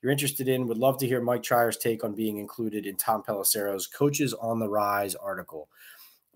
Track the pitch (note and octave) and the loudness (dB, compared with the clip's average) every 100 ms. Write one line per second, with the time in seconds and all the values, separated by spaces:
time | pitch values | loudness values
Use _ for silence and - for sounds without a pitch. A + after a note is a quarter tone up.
0 | B2 C#3 C#3+ - B2+ C3 B2+ A2 C3 C3 | 2 2 2 0 0 2 2 4 4 4
1 | C3 B2 A#2+ A#2+ - A#2+ A#2 G#2+ A#2+ A2 | 2 0 2 0 2 4 4 2 -2 0
2 | A2+ G2+ A2 G#2 G2+ - A2+ G#2 G2+ F#2+ | -2 -2 -2 -2 -8 -6 -4 -4 -6 -6
3 | - A2 G2+ G#2 F#2+ A2 G2+ G2 F2+ - | -2 -2 0 -2 0 0 0 -2 -6 0
4 | C#3+ C#3+ C#3 A2+ A2+ A2+ A2 G#2 G2+ G2+ | 2 2 0 0 -2 -2 0 2 2 2
5 | G2+ F2+ G2 F#2+ F2+ D#2+ D2+ _ - - | 0 -4 -6 -8 -8 -14 -16 _ -20 -20
6 | - _ _ | -20 _ _